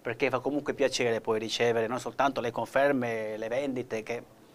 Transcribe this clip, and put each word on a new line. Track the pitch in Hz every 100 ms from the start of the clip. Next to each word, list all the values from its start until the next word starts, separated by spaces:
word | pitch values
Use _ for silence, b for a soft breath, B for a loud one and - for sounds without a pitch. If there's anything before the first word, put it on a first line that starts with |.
perché | 123 117 131
fa | 123
comunque | 135 143 143
piacere | 123 131 - 120 110
poi | 117 110
ricevere | 110 - 120 113 113
non | 127
soltanto | - - 139 131
le | 117
conferme, | 117 113 135 143 139 120 113 107 107
le | 110
vendite, | 123 143 127 120 110
che | 110 120 - - -